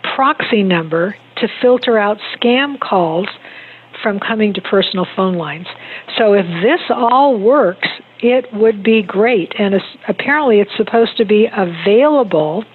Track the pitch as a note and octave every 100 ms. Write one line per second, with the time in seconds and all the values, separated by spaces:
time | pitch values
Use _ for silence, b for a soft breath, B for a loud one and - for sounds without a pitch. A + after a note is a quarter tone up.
0 | - - C4+ D4+ - A3 F#3+ E3+ D#3+ E3
1 | F#3 - - - A3 - B3 B3 B3+ A3
2 | G#3 G#3 - - A#3+ B3 C#4+ C#4 - G3
3 | E3+ E3 G3+ - B B B B B -
4 | A3+ G3+ - A3+ G#3 F#3+ - G3 F#3+ F#3+
5 | F3 - F#3+ F3+ D3+ D3+ F3+ - B B
6 | - - A3 G3+ F3 E3+ G#3 E4+ - A#3+
7 | A#3 B3 C#4+ A3+ G#3 C#4+ G3 F#3 - -
8 | - - A#3 B3+ B3+ G#3 A3 G#3+ G3 A3
9 | F3+ F#3 A3+ A#3 E3 - G3+ G3 - -
10 | - G3 B3 D4 C#4+ G#3 G3+ - G#3 A#3
11 | A3+ - G3+ G#3 A3 G3+ F3+ E3 F3 G#3+
12 | D4 D4 A3 E3+ D3+ F3 A3+